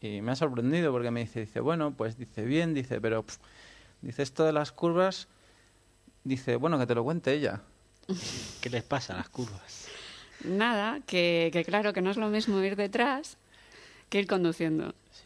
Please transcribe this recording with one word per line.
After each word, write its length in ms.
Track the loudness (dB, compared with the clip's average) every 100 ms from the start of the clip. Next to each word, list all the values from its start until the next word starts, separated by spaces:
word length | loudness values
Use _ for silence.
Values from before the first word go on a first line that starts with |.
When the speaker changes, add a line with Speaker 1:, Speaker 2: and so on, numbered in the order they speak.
Speaker 1:
y, 60 | -8
y 140 | -6
me 100 | -4
ha 40 | -2
sorprendido 560 | -2 0 0 2 2
porque 180 | 2 0
me 100 | -2
dice, 200 | -4 -6
dice, 180 | -6 -2
"Bueno, 320 | -2 0 -2 -2
pues", 220 | -4 -4
dice, 260 | -12 -6 -2
"bien", 280 | 0 0
dice, 260 | -2 -2 -2
"pero", 220 | 0 0
pf, 160 | -2 -10 -20 -20 -20 -20 -20 -14
dice, 200 | -10 -4
"esto 200 | -4 2 4
de 60 |
las 200 | 4 -2
curvas", 560 | 0 0 4 2 0 -10 -20 -20 -20 _ _ _ _ -20 _
dice, 320 | -4 -2 2 2
"bueno, 200 | 4 2
que 60 | 2
te 80 | 2
lo 80 |
cuente 300 | 2 0 2
ella". 280 | 2 0 -2 -10 -20 _ _ -8 -6 -6 -8 -10 -8
Speaker 2:
¿Qué 80 | -4
les 140 | -4
pasa 300 | -2 -2 -2
a 40 | -8
las 120 | -8
curvas? 580 | -8 -8 -8 -16 -18 -16 -14 -16 -18 -20 -12
Speaker 3:
Nada, 560 | -4 0 2 2 0 -4 -2
que, 460 | 2 4 4 4
que 100 | 2
claro, 300 | 2 2 2
que 80 | 2
no 80 | 0
es 80 | 2
lo 100 | 2
mismo 300 | 2 2 2
ir 120 | 2 0
detrás 600 | -2 2 2 0 -6 -16 _ -20 -20 -20 -20 -20 -4
que 100 | 0
ir 80 | 2
conduciendo. 680 | 4 2 2 0 0 -2 -8 -16
Speaker 2:
Sí. 100 | -20